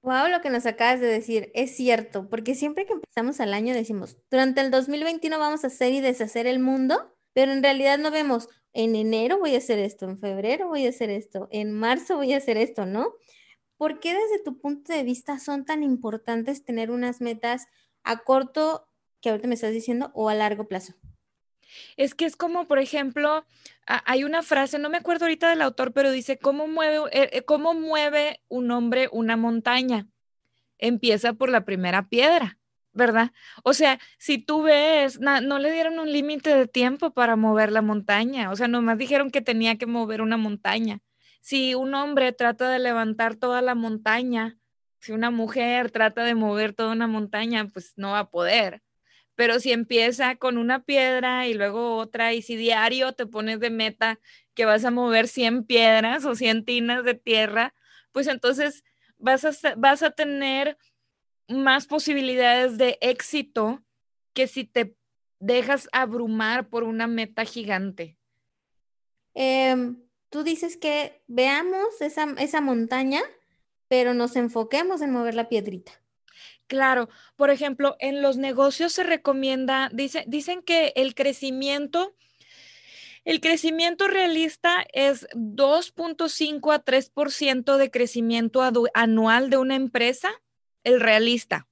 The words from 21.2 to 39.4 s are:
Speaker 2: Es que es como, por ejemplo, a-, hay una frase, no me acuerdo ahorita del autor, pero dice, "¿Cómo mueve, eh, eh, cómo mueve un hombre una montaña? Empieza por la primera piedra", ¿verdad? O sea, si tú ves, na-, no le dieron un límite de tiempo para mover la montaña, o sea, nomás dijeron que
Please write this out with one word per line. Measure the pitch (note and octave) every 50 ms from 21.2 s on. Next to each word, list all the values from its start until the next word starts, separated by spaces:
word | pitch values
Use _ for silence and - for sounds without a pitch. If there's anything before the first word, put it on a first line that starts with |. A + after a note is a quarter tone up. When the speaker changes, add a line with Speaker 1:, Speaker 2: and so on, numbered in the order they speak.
| _ _ _ _ _ _ _ _ _ _ - - - - -
Speaker 2:
Es | - C#4 C#4 -
que | - E4
es | D#4+ -
como, | _ E4+ E4+ E4+ F4 F4 F4
por | D4 C4+
ejemplo, | C#4 C4 - D4 C#4 C4+ A#3+ D4 D4 D4+ D4+ D#4 D#4 _ _ _ _ - _ _ _
a-, | - - - -
hay | - B3+ C4+ C#4
una | D4 D#4 E4
frase, | E4 - D#4 C#4 C4+ C4+ - D4
no | D4 D4+
me | D#4+ F4
acuerdo | - F4 F4 E4 E4+
ahorita | E4 D#4+ D#4 E4+ E4
del | E4+ D#4+
autor, | D4+ C4+ - - B3+ C4 A3+
pero | C#4 C#4 C#4
dice, | C4 C4 A#3+ - C4+
"¿Cómo | C4 - C#4 C#4 C#4+ D4+ D#4
mueve, | D#4+ D#4+ D#4 D4+ D4+ D4+ D4+ -
eh, | - C4+ C#4 -
eh, | - B3+ -
cómo | - D4+ D4 D4 E4
mueve | E4+ E4 D#4+ D#4+ D#4 D4+ D4+ D4 D4 D4 D4 D4+ D4+ - _ _
un | - B3+ B3 A#3+
hombre | A#3+ A#3+ A#3 A#3 A#3+ B3+ C4 B3+
una | - A3+ A3+ A3 A3+ A3+
montaña? | A3+ A#3 A#3 A#3 A3+ A#3+ A#3+ B3+ C4 B3+ B3 G#3+ G3+ - _ _ _ _ _ _ _ _ _ _ _ _ _
Empieza | _ - A#3 A#3+ G#3+ - A#3+ G#3 G3+ A3 A#3
por | A3+ A3 C4 B3+
la | B3+ A3 F#3
primera | - G3 F#3 F#3 F3+ F3 G3 G3 _
piedra", | - A#3 B3+ D4+ E4+ E4+ C4 F#3+ - _ _ _ _ _ _ _
¿verdad? | _ G#3 B3 A#3+ A3 A3+ A#3 B3 _ _ - - - - _
O | B3
sea, | C#4 C4+ D#4 C#4 C4 A#3+ - - _ _
si | - - D4
tú | A3+ - - D4+ D#4
ves, | D4+ D#4 D4 C#4+ D4 D#4 D#4+ D4+ C#4 C4+ - -
na-, | B3 C#4+ C#4 C4
no | A#3 C#4 C#4+ C#4
le | C#4 D4+
dieron | D#4+ E4 D#4+ E4 E4 E4
un | D#4+ D4+
límite | C#4+ D4 C#4+ D4 D4+ C#4+ - D#4 D4
de | C4+ B3+
tiempo | A#3+ _ B3+ B3 B3+ C4+ C#4+ F4 D#4 -
para | C4 A#3+ A#3 A#3
mover | A3 A3 A3 G#3+ G#3+ G#3+ G#3+
la | G#3+ A3
montaña, | A3 G#3+ G#3+ G#3 G3+ G#3+ G3+ G3+ A3+ B3 C#4 C4 A3 F#3
o | G3
sea, | G3 B3 A#3+
nomás | A#3+ A#3+ A#3 A3+ A3+ A3
dijeron | A#3+ A#3+ C#4+ C#4 C#4+ C4+
que | - C#4